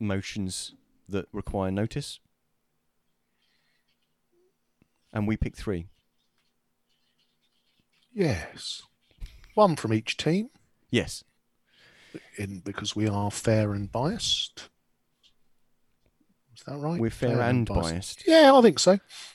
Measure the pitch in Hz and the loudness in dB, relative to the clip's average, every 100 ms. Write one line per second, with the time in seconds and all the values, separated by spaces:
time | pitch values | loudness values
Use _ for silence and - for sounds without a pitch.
0 | 104 98 - 107 95 - - - _ _ | -4 -4 -6 -8 -8 -8 -12 -18 _ _
1 | - 98 - 104 - 101 95 95 113 143 | -10 -8 -8 -12 -8 -4 -4 -2 -4 -6
2 | 143 - _ _ _ _ _ _ _ _ | -12 -16 _ _ _ _ _ _ _ _
3 | _ _ _ _ _ _ _ _ _ _ | _ _ _ _ _ _ _ _ _ _
4 | _ _ _ 349 359 _ _ _ _ _ | _ _ _ _ _ _ _ _ _ _
5 | _ 110 104 110 - - - 90 87 _ | _ -4 -2 -2 -4 -6 -6 -6 -8 _
6 | _ _ _ _ _ _ _ _ _ _ | _ _ _ _ _ _ _ _ _ _
7 | _ _ _ _ _ _ _ _ _ _ | _ _ _ _ _ _ _ _ _ _
8 | _ 240 165 92 - - - - - _ | _ -2 0 0 -6 -12 -12 -12 -16 _
9 | _ - - - - - 208 147 110 110 | _ -16 -16 -16 -4 4 4 2 0 -2
10 | - - 151 180 233 _ _ _ - 120 | -2 -4 -2 -2 -4 _ _ _ -2 -2
11 | 80 - - _ _ _ _ _ - - | -2 -8 -18 _ _ _ _ _ -20 -20
12 | - - - - 101 95 98 - 104 104 | -20 -20 -16 -10 -10 -10 -10 -8 -6 -2
13 | 107 101 101 - - 110 107 101 101 113 | 0 0 -2 -2 0 2 2 -2 -6 -4
14 | 143 220 - - - - - _ _ _ | -4 -2 -2 -2 -4 -12 -20 _ _ _
15 | _ _ _ _ _ _ _ _ _ _ | _ _ _ _ _ _ _ _ _ _
16 | _ _ _ _ _ 120 - 143 147 175 | _ _ _ _ _ -20 -14 -8 -4 -2
17 | 113 - 123 117 120 127 113 98 82 85 | -2 -2 -2 0 2 0 0 -2 -2 -4
18 | - - - 320 277 269 226 - - 196 | -8 -4 6 8 10 10 8 6 4 4
19 | - - - | 0 -20 -18